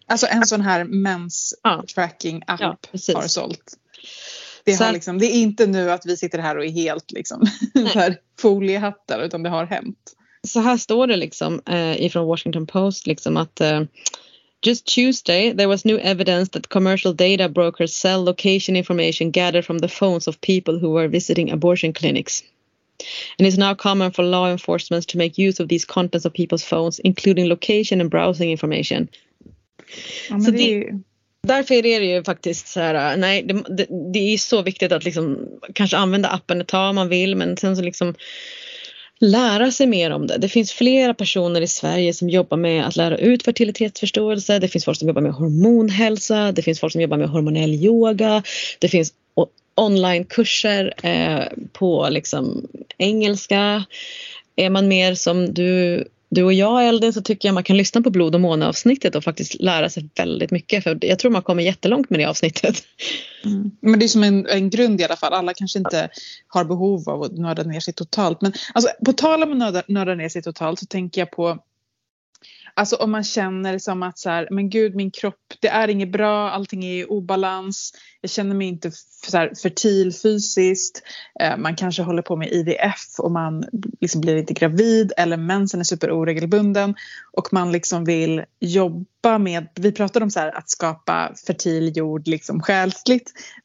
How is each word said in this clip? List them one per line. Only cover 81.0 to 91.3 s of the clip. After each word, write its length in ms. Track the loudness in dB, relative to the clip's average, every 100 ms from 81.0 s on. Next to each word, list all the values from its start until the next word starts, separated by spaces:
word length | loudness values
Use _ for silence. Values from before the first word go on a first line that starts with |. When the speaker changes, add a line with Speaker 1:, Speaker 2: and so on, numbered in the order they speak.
| -20 -20 -16 -4
Speaker 1:
Eh, 180 | -2 -2
man 180 | -4 -4
kanske 260 | -4 -4
håller 200 | -2 -2
på 140 | -2 -6
med 160 | -2
I 120 | -2
V 140 | 0 0
F 400 | -2 -2 -12 -6
och 120 | -2
man 320 | -2 -4 -6 -6 -8 -8 -6
liksom 200 | -4 -2
blir 140 | 0 0
inte 180 | -2
gravid, 580 | 0 0 2 4 4 2 0
eller 200 | 0 0
mensen 420 | -2 0 0 -2
är 40 |
superoregelbunden 1120 | -4 -2 -2 -2 -2 -2 0 2 2 2 0 -4 -10 -20 -8
och 220 | -6 -2
man 180 | 0 0
liksom 340 | -2 -2 -4 0
vill 380 | 0 0 -2 -6 -8
jobba 800 | -2 0 0 -2 -12 _ 2 2
med, 300 | 0 -2 -8 -2
vi 160 | -2
pratade 320 | 0 -2 0
om 80 | -2
så 80 | -2
här, 180 | -4 -6
att 120 | -8
skapa 640 | -4 -4 -4 -4 -2 -2